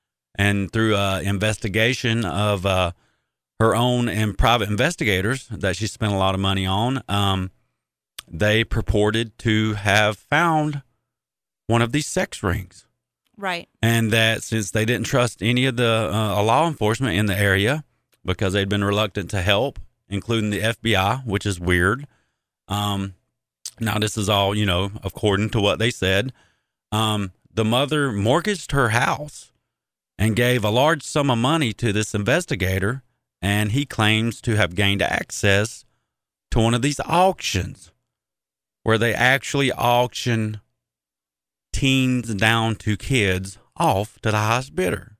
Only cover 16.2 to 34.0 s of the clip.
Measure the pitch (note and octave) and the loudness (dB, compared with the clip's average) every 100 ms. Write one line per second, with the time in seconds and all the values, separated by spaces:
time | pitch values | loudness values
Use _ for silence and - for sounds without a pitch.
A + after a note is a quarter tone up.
16.2 | G#2+ G2 G#2 B2 E3 D3+ G#2+ A2+ C3 F2 | -2 0 2 2 2 0 0 0 0 0
17.2 | G#2+ F#2+ G2+ G2 G2+ D#3 - _ _ _ | 0 2 2 4 2 0 -4 _ _ _
18.2 | - F#2 G2 G2 G2 G2+ G2+ G2+ G#2+ G#2 | -6 -2 0 0 0 0 2 2 0 -2
19.2 | F2+ G2+ F2+ G2+ C#3 - - _ - G2 | -4 -2 2 2 2 -4 -14 _ -6 -6
20.2 | - A2+ G#2 G#2 G#2+ A#2 A2+ G2 F#2+ B2+ | -2 0 0 0 -2 -2 0 0 0 -2
21.2 | B2+ G2+ G#2 F2+ F2 F2+ F2+ A#2+ D3 _ | -2 -2 -2 -2 0 2 2 0 -6 _
22.2 | _ _ _ _ - G2+ G#2 G2 G2 F#2 | _ _ _ _ -8 -4 -4 -4 -6 -10
23.2 | _ _ _ _ - - A2 G#2+ G#2+ - | _ _ _ _ -18 -8 -4 -2 -2 -2
24.2 | G2 G2+ G2 G#2 G#2 F2 F#2+ G2+ F#2+ - | 0 2 2 2 0 0 -2 -6 -10 -2
25.2 | G#2+ G2 G#2+ A#2 G2+ D#2 A#2 - F2+ F#2+ | 2 2 2 2 2 2 0 0 0 0
26.2 | B2+ - _ _ _ _ _ G#2+ A2 G#2+ | -2 -8 _ _ _ _ _ -2 0 -2
27.2 | F#2+ - _ - A2 A#2+ C#3 D3+ C#3+ G2+ | -4 -10 _ -2 0 2 0 0 0 0
28.2 | G#2 D3+ E3+ G3 - C#3 A#2+ A2 - D#3+ | 2 2 0 -4 -2 0 2 2 0 -2
29.2 | D3+ - - _ _ _ _ _ _ - | -8 -16 -20 _ _ _ _ _ _ -2
30.2 | A2 A2 B2 B2 G#2 A2+ D3 D#3+ - D3+ | 0 2 2 2 2 2 4 2 -2 -2
31.2 | C#3+ A#2+ B2 E3 C3 G#2 A#2+ G2+ G#2+ G2+ | 2 2 2 2 0 -2 -2 0 -2 -2
32.2 | G2+ D#3 - F#2 F#2 F#2+ F#2+ C3 - _ | 0 0 0 -2 -2 0 -2 -4 -10 _
33.2 | _ _ G2 G2+ G#2+ A#2 C#3+ - | _ _ 0 0 0 -2 -2 0